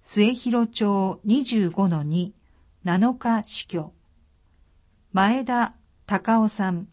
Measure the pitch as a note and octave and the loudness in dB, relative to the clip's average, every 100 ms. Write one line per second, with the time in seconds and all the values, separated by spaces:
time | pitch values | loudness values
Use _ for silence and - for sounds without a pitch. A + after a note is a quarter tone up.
0 | - G#3 G#3 B3+ B3 A#3+ A#3 - G#3 G3 | -4 2 2 2 -2 0 0 0 0 0
1 | F#3+ - G#3 B3 B3+ A3+ F3+ E3 F#3+ E3 | -2 -4 0 0 2 0 0 0 0 0
2 | D3 E3 F3+ - _ _ _ _ F3+ F3+ | -2 -2 -4 -10 _ _ _ _ -4 2
3 | A#3 B3 A#3+ A3+ G#3+ - - F3 D#3 _ | 2 0 -2 -2 -2 -12 -8 -8 -8 _
4 | _ _ _ _ _ _ _ _ _ _ | _ _ _ _ _ _ _ _ _ _
5 | _ F#3+ G3 B3+ B3+ B3 A3+ - _ _ | _ 0 2 0 0 0 -2 -4 _ _
6 | - G3 - A3+ G#3+ - F#3+ F3 G3 | -4 -4 0 2 2 0 -4 -4 -8